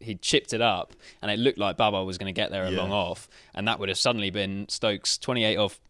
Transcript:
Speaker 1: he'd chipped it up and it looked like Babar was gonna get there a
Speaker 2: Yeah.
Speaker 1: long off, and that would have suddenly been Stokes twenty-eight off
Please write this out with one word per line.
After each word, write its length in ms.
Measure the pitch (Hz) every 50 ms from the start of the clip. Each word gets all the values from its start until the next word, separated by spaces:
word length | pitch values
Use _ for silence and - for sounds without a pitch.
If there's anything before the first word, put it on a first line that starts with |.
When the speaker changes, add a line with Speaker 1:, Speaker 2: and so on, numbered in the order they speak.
Speaker 1:
he'd 220 | - 110 107 90 -
chipped 300 | - - 151 - - -
it 80 | 110
up 340 | 117 117 98 90 - - - - - - - - -
and 80 | 104
it 80 | 104 107
looked 200 | 120 131 - -
like 180 | 101 98 87
Babar 280 | - 117 107 101 95 95
was 140 | 95 92 90
gonna 140 | 98 98 92
get 180 | 113 107 -
there 140 | - 98 92
a 60 | 92
Speaker 2:
Yeah. 80 | 92 92
Speaker 1:
long 120 | 92 95 98
off, 360 | 104 92 87 92 - - - - - - - -
and 140 | 90 101 110
that 100 | 113 -
would 100 | 101 95
have 100 | 95 -
suddenly 320 | - 131 120 113 104 98
been 380 | 90 104 98 95 98 98 101 -
Stokes 500 | - - - 110 104 95 - - - -
twenty-eight 380 | - - 127 123 110 107 110
off 220 | 98 107 98 - - _ _